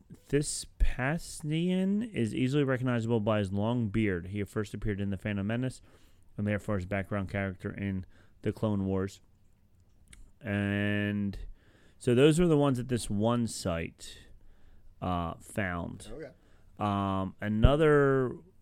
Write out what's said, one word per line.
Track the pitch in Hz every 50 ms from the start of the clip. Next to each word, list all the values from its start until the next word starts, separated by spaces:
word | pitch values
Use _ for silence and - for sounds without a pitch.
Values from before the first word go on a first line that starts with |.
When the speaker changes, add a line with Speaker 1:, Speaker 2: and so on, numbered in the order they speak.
| - - - - - -
Speaker 1:
Thespasian | - 143 151 - - - - - - - - - - - 123 135 156 170 - - - - - 147 151 160 170 180 180 185 190 190 202 208 233 240 202
is | - 120 107 -
easily | - 127 127 135 147 143
recognizable | 131 131 120 123 131 123 120 113 113 120 117
by | 104 110 107 104
his | 104 92
long | 98 101 101 113 120 123 117 104
beard. | 98 113 110 104 92 87 87 92
He | 98 104 101
first | - - 110 104 101 -
appeared | 107 - 107 104 95
in | 101 98
The | 98 95
Phantom | - 107 104 101 98
Menace, | 104 110 120 127 127 123 - - - - - - - - - - - - -
and | 104 104
therefore | 104 98 - - 107 98
his | 90
background | 92 101 98 95 - 107 101 98 92
character | - 101 98 98 92 92 - 104
in | - - 101 98 95 95 92 - - - - - - - -
The | 113
Clone | 101 - - 107 104 98 95
Wars. | 95 95 95 95 98 - - - _ _ _ _ _ _ _ _ _ _ - _ _ _ - - - - - - - - -
And | - 107 101 101 101 101 101 101 101 104 104 104 104 101 104 104 101 101 98 - - - - - _ - - _ - - - -
so | - - 123
those | 120 135 156 151 160
were | 180 175
the | 160 143
ones | 143 143 131 120
that | 123 123
this | 123 117 - -
one | 107 101 104 113 120 120 117 110
site, | - - - 95 85 82 82 - - - - - - - - - - - - - - - - - - - - - - -
uh, | - 92 90 87 85 82 85 -
found. | - - - - 101 92 87 87 85 82 85 95 - -
Speaker 2:
Okay. | - 147 156 131 - - _ _ - - - - - -
Speaker 1:
Um, | 104 104 101 101 98 98 95 95 95 92 - -
another | - 104 107 110 113 127 139 147 165 151 147 147 143 139 135 135 131 120 - - - 180 - -